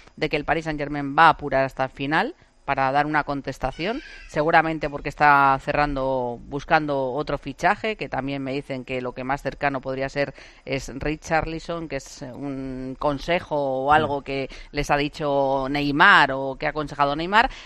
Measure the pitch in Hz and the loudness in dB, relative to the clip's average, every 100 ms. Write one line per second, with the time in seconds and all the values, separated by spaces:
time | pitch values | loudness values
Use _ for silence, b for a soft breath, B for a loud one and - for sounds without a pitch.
0 | B - 156 151 143 156 160 151 143 147 | B -6 -4 -2 -2 -2 -2 -6 -6 -6
1 | 139 147 160 147 147 135 135 - 131 - | -2 6 6 6 0 0 0 -2 -6 -4
2 | 139 160 226 - b _ - 139 135 139 | -2 0 -2 -6 b _ -4 0 2 2
3 | 147 151 143 143 135 131 127 - 170 262 | 2 0 -2 -6 -6 -6 -6 -4 -6 -6
4 | - B - - 151 170 160 160 147 143 | -10 B -8 -2 4 4 4 2 -2 -2
5 | 147 - 147 143 139 135 - 143 147 139 | -6 4 6 8 6 4 2 0 2 0
6 | 131 131 123 120 - 139 - 160 151 139 | -2 0 -2 -6 -8 -8 2 2 2 -2
7 | 131 127 147 143 143 135 175 208 220 214 | -2 -2 -4 -4 -6 -2 0 0 -4 -6
8 | 139 131 135 139 135 139 139 135 123 127 | -6 -6 -4 -6 -6 -6 -6 -10 -6 -6
9 | 123 120 127 143 143 - 143 139 135 131 | -6 -8 -6 -4 -6 -4 -4 -4 -6 -6
10 | 135 143 139 - B B - 135 - 123 | -4 -4 -4 -6 B B -6 -6 -6 -8
11 | 147 156 - 160 156 160 - 170 160 135 | -6 -6 -2 -2 -2 -6 -8 -8 -6 -10
12 | - - 135 120 139 135 135 127 131 131 | -10 -16 -14 -10 -8 -8 -8 -8 -10 -4
13 | 147 139 - 175 - 151 139 131 135 151 | -2 -2 -2 -4 -2 -4 -2 0 4 4
14 | 151 139 135 135 131 B B 147 143 147 | 4 -4 -4 -6 -6 B B -6 0 0
15 | 147 - 147 139 135 135 131 147 143 143 | 0 -4 -2 0 2 0 -2 -2 0 6
16 | 190 185 143 135 135 135 151 151 147 147 | 8 8 6 2 -4 -4 -4 -4 -6 0
17 | 143 147 170 208 - B | 0 0 2 2 2 B